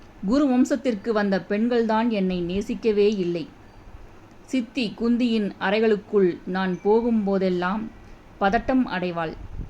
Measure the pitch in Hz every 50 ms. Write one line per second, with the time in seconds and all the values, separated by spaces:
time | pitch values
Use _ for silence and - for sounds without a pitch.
0 | - - - - - 185 240 285 302 269 247 254 254 - 294 - - 262 226 196
1 | - 233 220 208 208 202 196 185 - - 202 208 226 240 240 233 233 220 220 220
2 | 226 240 220 202 190 185 185 180 175 170 180 196 220 - 240 190 - 226 208 202
3 | 202 208 220 196 180 175 170 170 147 - - - - - - - - - - -
4 | - - - - - - - - - - - 262 240 - - 269 240 190 - -
5 | 233 233 240 226 254 240 226 226 208 190 - - - 190 202 220 226 220 208 190
6 | 202 - - 202 190 175 165 - - - 180 190 190 185 180 175 - 202 214 226
7 | 226 240 226 220 202 196 196 190 190 185 180 175 180 180 202 214 220 226 - -
8 | - - - - - - - - 202 196 220 233 226 - 262 262 247 - - 185
9 | 180 180 170 170 165 156 - - - - - - - -